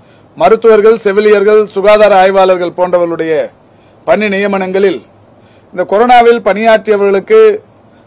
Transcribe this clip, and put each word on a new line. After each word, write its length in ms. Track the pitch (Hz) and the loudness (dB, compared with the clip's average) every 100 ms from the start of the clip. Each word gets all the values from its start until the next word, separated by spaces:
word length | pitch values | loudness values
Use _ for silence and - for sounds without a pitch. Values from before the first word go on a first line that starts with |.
| _ _ _ - | _ _ _ -2
மருத்துவர்கள், 640 | 175 220 226 214 214 226 | 0 2 2 2 2 0
செவிலியர்கள், 680 | 202 196 214 208 202 214 202 | -2 -2 0 0 2 0 0
சுகாதார 520 | 196 202 208 208 196 | -2 0 2 2 2
ஆய்வாளர்கள் 540 | 190 196 185 180 175 170 | 2 2 0 0 -4 -4
போன்றவர்களுடைய 720 | 180 175 170 165 160 151 113 _ _ _ _ _ | -2 -2 -2 -4 -4 -4 -6 _ _ _ _ _
பணி 240 | - 185 208 | -4 -2 -2
நியமனங்களில் 720 | 196 202 196 185 190 196 127 - _ _ _ _ _ _ 180 | -4 -4 -4 -4 -2 -2 -4 -12 _ _ _ _ _ _ -10
இந்த 80 | 180 | -4
கொரோனாவில் 540 | 196 247 247 233 233 | -2 2 2 2 0
பணியாற்றியவர்களுக்கு 1160 | 202 196 226 220 214 202 202 196 180 220 220 208 - _ _ _ | -2 -2 0 0 0 -2 -2 -2 0 2 2 0 -10 _ _ _